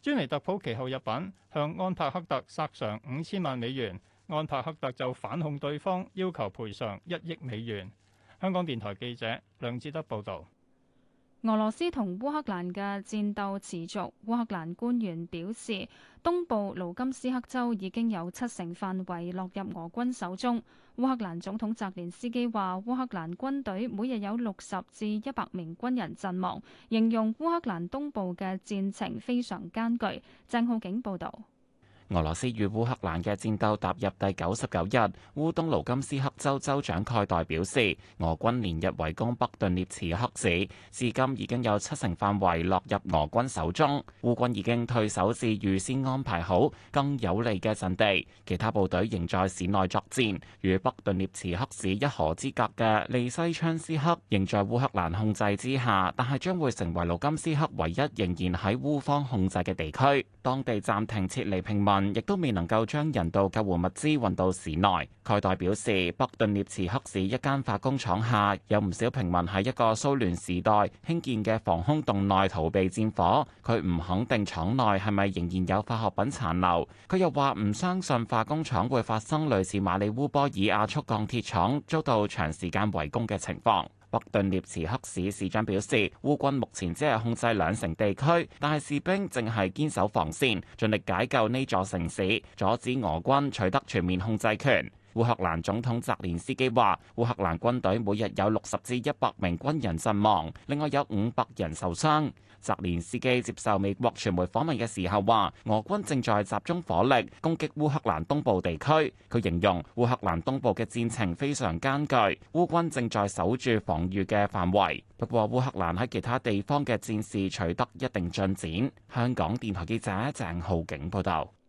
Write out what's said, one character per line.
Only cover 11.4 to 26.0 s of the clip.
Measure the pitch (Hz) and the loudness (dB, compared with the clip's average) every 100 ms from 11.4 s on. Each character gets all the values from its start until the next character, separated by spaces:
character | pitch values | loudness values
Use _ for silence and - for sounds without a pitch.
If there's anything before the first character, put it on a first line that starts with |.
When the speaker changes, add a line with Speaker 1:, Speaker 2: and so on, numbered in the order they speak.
Speaker 2:
俄 | 226 | 0
羅 | 214 214 | 2 0
斯 | 220 349 | 0 -4
同 | 285 202 180 | -2 -4 -4
烏 | 262 | -4
克 | 302 294 | -4 -4
蘭 | 185 175 | -6 -6
嘅 | 180 202 202 | -6 -6 -6
戰 | 202 214 208 | -6 -4 -2
鬥 | 208 196 196 | -2 -6 -6
持 | - 180 170 | -8 -10 -8
續， | 208 - _ 208 | -6 -8 _ -4
烏 | 240 | -4
克 | 226 185 | -2 -6
蘭 | 165 | -6
官 | 175 233 247 | -6 -2 0
員 | 214 165 170 | -2 -4 -8
表 | 170 175 | -8 -8
示， | 226 - 196 - - - - | -10 -6 -8 -8 -16 -20 -6
東 | 339 349 349 | -2 -2 0
部 | 220 196 190 | -2 -2 -6
盧 | 180 | -8
甘 | 180 262 | -4 -6
斯 | 262 254 | -4 -4
克 | 254 - | -4 -4
州 | 254 240 | -4 -2
已 | 226 190 | -2 -4
經 | 233 233 | -2 -2
有 | 196 175 | -2 -6
七 | - 240 | -6 -8
成 | - 170 | -6 -10
範 | 170 190 185 | -6 -6 -6
圍 | 185 175 175 | -6 -6 -6
落 | 180 185 | -6 -8
入 | 196 196 | -8 -8
俄 | 175 170 | -8 -10
軍 | 226 247 | -4 -4
手 | 247 180 | -4 -8
中。 | 190 247 233 - - _ - | -2 -2 -2 -4 -20 _ -2
烏 | 262 254 | 0 0
克 | |
蘭 | 196 170 | -4 -6
總 | - 214 | -8 -6
統 | 214 | -4
澤 | 226 196 | -4 -6
連 | 185 175 | -6 -10
斯 | - 240 | -8 -6
基 | 240 240 | -2 -2
話， | 220 190 185 | -2 -2 -4
烏 | 214 254 | -4 -4
克 | 254 190 | -2 -6
蘭 | 160 175 | -6 -6
軍 | 262 277 | -4 -4
隊 | 254 190 240 | -4 -4 -4
每 | 196 247 | -4 -4
日 | 240 | -4
有 | 202 233 | -4 -4
六 | 233 190 | -4 -6
十 | - 190 - | -8 -8 -10
至 | - 214 | -6 -4
一 | 214 247 | -4 -4
百 | 254 - | -8 -6
名 | 185 160 165 | -8 -10 -6
軍 | 247 | -4
人 | 254 | -2